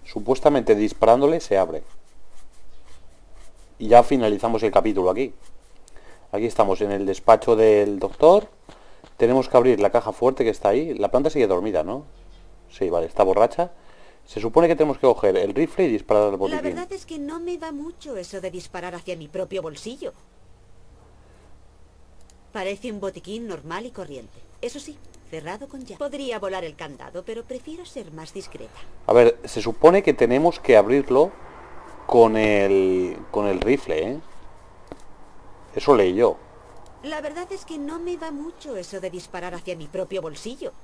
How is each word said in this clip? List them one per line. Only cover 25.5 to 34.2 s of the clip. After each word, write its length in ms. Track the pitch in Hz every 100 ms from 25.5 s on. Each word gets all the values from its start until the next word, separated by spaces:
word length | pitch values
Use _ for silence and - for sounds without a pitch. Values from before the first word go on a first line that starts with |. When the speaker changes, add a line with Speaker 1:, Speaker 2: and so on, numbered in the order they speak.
| 202 277
Speaker 2:
con 160 | 277 254
llave. 140 | 190
Podría 400 | 285 277 269 220
volar 260 | 190 185 170
el 100 | 147
candado, 480 | 160 135 131 175
pero 220 | 185 226 226
prefiero 400 | 254 302 320 349
ser 260 | 277 190
más 220 | 156 160
discreta. 460 | 196 202 - 113 - - - -
Speaker 1:
A 80 |
ver, 240 | 120 117 117 -
se 160 | -
supone 420 | 110 110 156 185
que 100 | 196
tenemos 460 | 131 117 127 165 165
que 160 | - 113
abrirlo 560 | 101 135 135 127 175 - - - - - - - -
con 300 | 120 113 110
el, 840 | 107 104 98 98 95 92 90 80 -
con 140 | - 104
el 140 | 92
rifle, 480 | 98 135 - 78 90
¿eh? 100 | 143